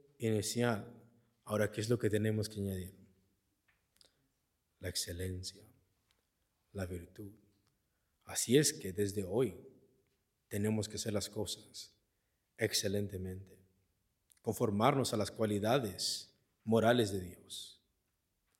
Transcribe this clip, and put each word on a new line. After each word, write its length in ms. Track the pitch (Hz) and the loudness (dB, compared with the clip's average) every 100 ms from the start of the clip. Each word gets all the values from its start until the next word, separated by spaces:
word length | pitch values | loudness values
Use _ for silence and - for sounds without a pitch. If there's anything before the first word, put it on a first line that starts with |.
| - - | -20 -4
inicial. 720 | 113 107 98 120 120 107 - - - _ _ _ - | 0 2 0 0 2 0 -4 -16 -20 _ _ _ -4
Ahora, 260 | 104 104 | 0 0
¿qué 100 | - | 0
es 80 | 110 | 0
lo 100 | 120 | 2
que 120 | 110 | 2
tenemos 380 | 104 107 107 104 | 2 2 0 -2
que 120 | 104 | -4
añadir? 340 | 98 95 92 - - _ _ _ _ _ _ _ _ _ - _ _ _ _ _ _ _ | -4 -4 -8 -14 -20 _ _ _ _ _ _ _ _ _ -20 _ _ _ _ _ _ _
La 80 | 92 | -6
excelencia, 760 | - - 90 92 92 95 98 - _ _ _ _ _ _ _ _ _ _ | -4 -6 -4 -4 -6 -8 -14 -20 _ _ _ _ _ _ _ _ _ _
la 140 | 98 90 | -6 -4
virtud. 460 | 90 85 - 101 104 _ _ _ _ _ _ _ _ - | -6 -10 -14 -16 -16 _ _ _ _ _ _ _ _ -10
Así 340 | - - 135 | -4 4 6
es 140 | 151 | 6
que 200 | - 95 | 0 -6
desde 320 | 92 101 101 90 | -2 -2 0 -2
hoy 320 | 110 120 - - - _ _ _ _ _ _ - | 0 0 -2 -16 -20 _ _ _ _ _ _ -8
tenemos 400 | 104 104 110 104 | -2 0 0 -2
que 80 | 104 | -4
hacer 160 | 110 | -4
las 180 | 104 - | -2 -4
cosas 640 | 110 101 - - - - _ _ _ _ _ _ - | -6 -6 -8 -12 -18 -18 _ _ _ _ _ _ -2
excelentemente, 1000 | 110 - 104 101 101 92 92 92 95 - _ _ _ _ _ _ _ _ | 0 2 0 0 -2 -4 -8 -8 -12 -20 _ _ _ _ _ _ _ _
conformarnos 720 | - 107 117 101 120 139 117 107 | -4 0 0 4 4 4 2 0
a 20 | |
las 140 | 98 | -2
cualidades 1040 | - 110 104 107 139 110 - - - - _ _ _ 107 | 0 0 2 4 2 2 -4 -4 -6 -8 _ _ _ 2
morales 480 | 113 110 123 104 | 6 6 6 4
de 80 | 98 | 0
Dios. 640 | 90 - - - - - _ _ _ _ _ _ _ _ | -6 -12 -14 -14 -14 -18 _ _ _ _ _ _ _ _